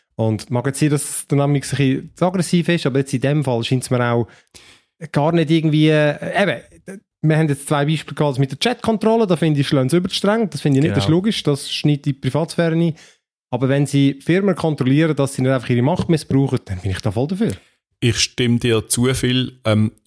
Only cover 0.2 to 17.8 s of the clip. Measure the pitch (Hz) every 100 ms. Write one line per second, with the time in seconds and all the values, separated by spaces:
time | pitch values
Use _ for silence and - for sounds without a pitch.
0.2 | 110 107 - 120 131 139 151 147 - -
1.2 | - 143 143 143 - 131 135 135 - -
2.2 | 180 180 165 175 165 170 143 131 139 127
3.2 | 135 151 135 120 113 127 - 123 120 120
4.2 | 113 - _ - - - _ _ 160 151
5.2 | 147 170 151 160 160 151 156 151 147 147
6.2 | - - 196 113 - - - 196 _ _
7.2 | 151 156 160 139 - 147 147 160 - 143
8.2 | 151 127 139 - 233 240 - 220 214 226
9.2 | 214 170 165 143 135 143 131 170 180 -
10.2 | 196 220 214 - 151 135 151 101 98 165
11.2 | 208 - - 139 - - 151 143 143 135
12.2 | 131 147 160 - 170 165 170 147 - _
13.2 | _ _ _ 123 131 139 143 143 139 135
14.2 | - 180 196 175 165 143 127 139 160 139
15.2 | 135 - 131 131 113 120 127 180 - 160
16.2 | - 135 135 127 - 92 101 92 110 98
17.2 | 143 190 214 98 _ _